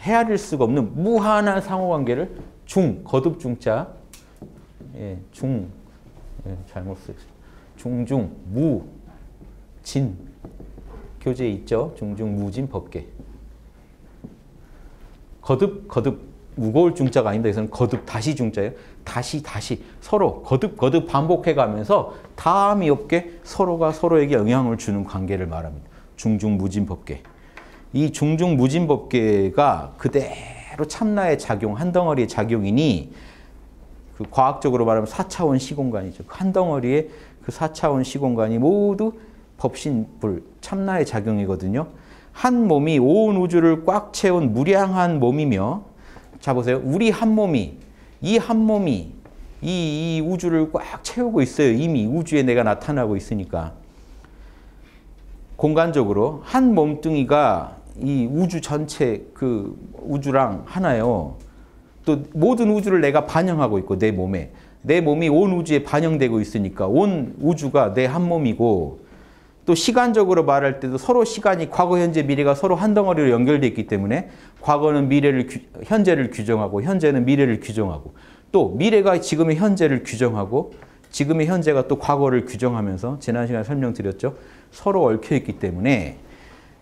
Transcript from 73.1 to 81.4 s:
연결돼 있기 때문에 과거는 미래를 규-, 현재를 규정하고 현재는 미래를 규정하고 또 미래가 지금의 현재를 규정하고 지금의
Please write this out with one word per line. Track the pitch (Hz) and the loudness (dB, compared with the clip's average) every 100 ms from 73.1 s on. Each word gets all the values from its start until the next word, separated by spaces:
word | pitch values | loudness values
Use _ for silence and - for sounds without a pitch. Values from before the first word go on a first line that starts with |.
| 160 139 | 4 4
연결돼 | 120 127 147 123 | 4 4 4 2
있기 | 113 107 | 0 -2
때문에 | 101 101 147 185 - - - | -2 0 -2 -6 -16 -20 -8
과거는 | - 147 151 147 135 | 0 2 4 2 2
미래를 | 143 143 131 123 | 4 4 2 -2
규-, | 117 - - | -8 -14 -16
현재를 | - 214 190 156 120 | -2 2 4 4 0
규정하고 | - 107 110 101 101 | -4 -2 0 0 -2
현재는 | 143 190 156 135 123 | -2 2 2 2 2
미래를 | 139 131 107 | 4 4 0
규정하고 | - 110 98 78 71 - - - - | -4 -4 -4 -4 -12 -20 -20 -20 0
또 | 190 110 | 2 2
미래가 | 110 208 220 196 175 | 2 4 4 4 2
지금의 | - 156 165 156 | 0 0 2 2
현재를 | 214 185 156 131 | 2 2 2 0
규정하고 | - 113 120 107 98 131 - - - - - | -4 -2 0 0 -2 -2 -4 -12 -20 -20 -14
지금의 | - 143 160 | -4 0 0